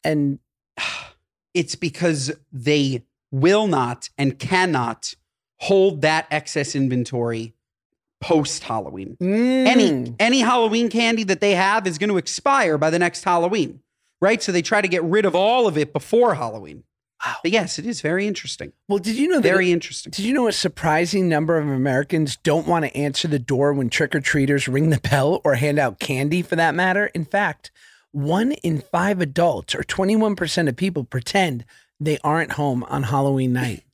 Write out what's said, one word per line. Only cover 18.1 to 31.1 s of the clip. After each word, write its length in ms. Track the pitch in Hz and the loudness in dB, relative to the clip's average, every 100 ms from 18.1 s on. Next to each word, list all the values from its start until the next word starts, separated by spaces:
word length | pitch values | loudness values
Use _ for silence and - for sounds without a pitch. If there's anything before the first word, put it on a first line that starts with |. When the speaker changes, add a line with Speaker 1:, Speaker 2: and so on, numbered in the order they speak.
| 180 208 | -2 -2
Speaker 2:
interesting. 440 | 190 143 - 143 _ - | -4 -10 -12 -14 _ -4
Speaker 1:
Well, 120 | 202 | -4
did 160 | 196 233 | -2 -2
you 120 | 311 | 2
know 120 | 339 | 4
that 100 | 196 | 4
Speaker 2:
Very 220 | 190 180 | 4 2
interesting. 400 | 170 - - - | 0 -2 -14 -10
Speaker 1:
Did 140 | 160 208 | -6 -2
you 80 | |
know 140 | 269 233 | 0 0
a 40 | |
surprising 760 | 190 180 - 165 156 170 202 185 | 0 -4 -2 0 2 0 0 2
number 300 | 151 156 165 | 0 2 0
of 100 | 147 | 0
Americans 680 | 135 139 131 143 160 151 - | 0 0 0 0 0 0 -2
don't 240 | - 151 156 | 0 0 2
wanna 200 | 170 143 | 0 0
answer 400 | - 147 135 170 | -2 -2 -2 -2
the 120 | 147 | -4
door 340 | 120 131 143 | -2 0 2
when 160 | 139 123 | 2 -2
trick-or-treaters 800 | - 151 147 135 151 135 143 131 | -2 -2 -2 0 0 2 0 0
ring 240 | 131 160 | 0 2
the 80 | 147 | 2
bell 420 | - 143 139 185 | 2 2 2 2
or 120 | 156 127 | 2 2
hand 240 | 147 147 | 2 2
out 180 | 131 95 | 0 -2
candy 440 | - 131 143 180 | -6 -2 0 -2
for 120 | 170 165 | -2 0
that 200 | 165 151 | 2 2
matter? 320 | 185 185 208 - | 0 0 -2 -4
In 100 | 151 | -4
fact, 460 | 196 196 147 - _ - _ _ | -2 -2 -4 -16 _ -20 _ _
one 400 | 143 143 180 240 294 | -6 0 0 0 -2
in 160 | 175 151 | -2 -2
five 400 | - 175 190 190 | -2 -2 0 0
adults, 540 | 160 143 170 120 - - | -2 2 0 0 -6 -8
or 80 | |
twenty-one 520 | - - 190 220 214 190 | -6 -2 0 2 2 0
percent 340 | 165 - 156 | -2 0 0
of 60 | 120 | 0
people, 280 | 190 170 | -4 -4
pretend 640 | 123 | -6